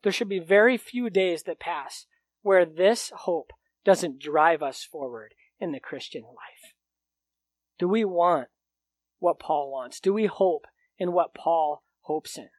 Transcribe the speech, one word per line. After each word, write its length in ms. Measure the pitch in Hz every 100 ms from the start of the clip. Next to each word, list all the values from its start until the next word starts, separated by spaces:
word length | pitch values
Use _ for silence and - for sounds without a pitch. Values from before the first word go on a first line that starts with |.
There 80 | 208
should 180 | 185 214
be 120 | 190
very 360 | 165 202 226 247
few 340 | - 247 233
days 340 | 190 185 165
that 160 | - 160
pass 460 | 170 160 135 - - _ _ _
where 220 | 202 190
this 480 | 170 156 190 233 -
hope 380 | - - 165 - - _ _
doesn't 340 | - 185 170 131
drive 440 | 220 165 160 160
us 200 | 143 -
forward 520 | - 160 135 117 110 _ _ _
in 120 | 170
the 80 | 135
Christian 420 | - 139 - -
life. 520 | 113 - - _ - _ _ _ _ _ _ _ _ _ _ _
Do 80 | 175
we 180 | 220
want 440 | 208 175 175 160 - _ _ _ _ _ _ _
what 200 | 170 160
Paul 320 | - 151 139
wants? 300 | 135 127 -
Do 120 | 190
we 140 | 208 214
hope 380 | - 190 156 - _ _ _
in 140 | 180
what 220 | 175 165
Paul 500 | - - 165 151 147 _ _
hopes 360 | - 156 - -
in? 100 | 101